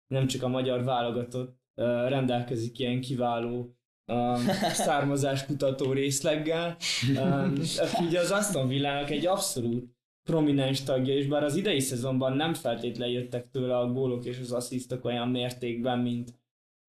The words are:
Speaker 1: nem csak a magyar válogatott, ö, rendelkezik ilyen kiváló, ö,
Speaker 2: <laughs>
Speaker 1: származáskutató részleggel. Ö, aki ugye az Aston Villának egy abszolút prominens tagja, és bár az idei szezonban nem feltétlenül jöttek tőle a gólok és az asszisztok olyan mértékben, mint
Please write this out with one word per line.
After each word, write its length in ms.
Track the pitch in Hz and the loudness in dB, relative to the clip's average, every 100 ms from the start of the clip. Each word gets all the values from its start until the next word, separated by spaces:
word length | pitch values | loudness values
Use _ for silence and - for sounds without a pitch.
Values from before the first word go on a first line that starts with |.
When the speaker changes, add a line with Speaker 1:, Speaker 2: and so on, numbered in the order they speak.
| - | -4
Speaker 1:
nem 200 | 135 131 | 0 0
csak 160 | 131 | 0
a 40 | 127 | 0
magyar 360 | 131 131 123 | 0 0 0
válogatott, 760 | 123 123 120 117 120 127 127 - _ - | 2 0 0 -2 -4 -6 -8 -12 _ -2
ö, 280 | 120 120 123 | 0 2 2
rendelkezik 720 | 135 127 120 120 117 117 - | 2 2 0 0 -2 -4 -2
ilyen 220 | 123 127 | -2 -2
kiváló, 720 | 127 123 120 117 120 123 120 - _ _ - | -2 0 0 0 -2 -4 -6 -14 _ _ -4
ö, 240 | 123 123 123 190 190 | 0 2 2 2 2
Speaker 2:
<laughs> 280 | 190 - 180 | 0 0 2
Speaker 1:
származáskutató 1040 | 143 143 139 139 135 - 143 139 131 135 | 2 2 2 0 0 -2 0 0 0 0
részleggel. 840 | 135 139 135 165 156 156 165 170 170 - - 123 135 | 2 0 0 0 0 0 0 -2 -4 -4 -2 0 2
Ö, 40 | 139 139 - 139 165 - | 2 2 2 0 -2 -2
aki 260 | 160 - 170 | 0 0 2
ugye 140 | 175 | 2
az 120 | 165 | 2
Aston 360 | 202 202 156 127 | 0 0 0 0
Villának 420 | 135 143 143 143 | 2 0 0 -2
egy 160 | 147 170 | 0 2
abszolút 680 | 190 - 131 117 120 - _ _ _ - | 0 0 -2 0 -2 -4 _ _ _ 0
prominens 540 | 165 147 139 135 135 | 2 4 4 2 0
tagja, 300 | 147 131 131 139 | 0 0 2 2
és 120 | 139 | 2
bár 160 | 147 | 2
az 120 | 147 165 | 2 0
idei 240 | 202 143 | 0 0
szezonban 540 | 131 120 131 131 131 135 | 0 -2 0 2 2 2
nem 180 | 165 | 0
feltétlenül 600 | 160 120 117 120 117 120 123 | 0 -2 -2 -4 -2 -2 -2
jöttek 340 | 123 120 - | -2 -6 -6
tőle 280 | 135 127 123 | -4 0 2
a 140 | 123 | 2
gólok 340 | 131 131 120 123 | 0 0 -2 -4
és 140 | 127 | -8
az 120 | 123 | -4
asszisztok 540 | 123 - 127 - 127 120 | -4 -4 -6 -6 -6 -4
olyan 240 | 120 120 | -2 0
mértékben, 720 | 123 123 123 120 117 127 123 | 0 -2 -4 -6 -2 0 0
mint 420 | 123 120 120 - _ _ _ _ | 0 -2 -6 -14 _ _ _ _